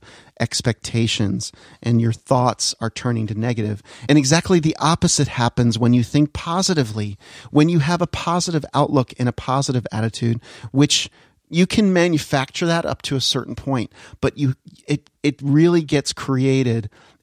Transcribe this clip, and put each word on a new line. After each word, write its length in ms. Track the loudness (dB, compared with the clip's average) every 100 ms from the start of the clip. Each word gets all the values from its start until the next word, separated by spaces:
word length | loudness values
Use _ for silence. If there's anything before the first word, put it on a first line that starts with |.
| -18 -20 -16 -6
expectations 1120 | -6 -4 -4 -4 -4 -2 -2 0 -2 -4 -8 -16 -20 -10
and 180 | -2 0
your 100 | 2
thoughts 600 | -2 0 0 2 0 -4 -4
are 80 | -8
turning 380 | -6 -6 -4 -4
to 80 | -4
negative. 480 | -4 -2 -4 -6 -12 -10 2
And 80 | 2
exactly 420 | 4 2 4 2
the 160 | 2 0
opposite 480 | 0 2 0 0 -2
happens 500 | 0 -2 2 0 2
when 160 | 2
you 100 | 2
think 300 | 2 2 0
positively, 800 | -2 -6 -4 -2 0 -2 -4 -8 -10 -18 -20 -2
when 180 | 2 4
you 80 | 4
have 240 | 2 0
a 60 | -2
positive 580 | -4 -2 -2 0 -4 -2
outlook 400 | -2 0 0 -2 -2
and 100 | -4
a 40 |
positive 520 | -4 -4 -2 0 -2 -4
attitude, 500 | -4 -4 -2 -2 -4 -6 -20 -6
which 380 | 2 2 2 -4 _ _ _ -6
you 200 | 0 2
can 260 | 4 2
manufacture 720 | 4 2 0 -2 -4 -4 -4 -2
that 200 | 0 -2
up 180 | -6
to 120 | -6 -4
a 60 |
certain 340 | -2 -4 -4 -10
point, 360 | -4 -4 -4 -10 -20 -4
but 180 | -4 0
you, 180 | -2 -2 -8 -16 -6
it, 240 | -6 _ _
it 180 | -4 -2
really 400 | 2 4 6 4
gets 280 | 2 -2 -2
created 800 | -8 -2 0 2 2 2 -2 -4 _ _ _